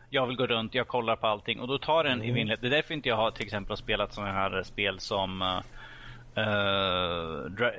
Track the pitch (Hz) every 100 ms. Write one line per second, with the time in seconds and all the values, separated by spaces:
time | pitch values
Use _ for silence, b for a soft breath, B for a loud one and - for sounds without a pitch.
0 | - 135 123 127 123 117 113 127 117 127
1 | 113 110 113 104 - 113 123 139 - 160
2 | 147 123 113 120 107 110 123 147 - 156
3 | 127 110 113 - 104 104 98 104 - 104
4 | 101 - 101 98 98 95 90 - 101 95
5 | - 101 95 95 92 92 - - - -
6 | - - - - 107 104 101 98 98 90
7 | 90 87 82 78 67 98 120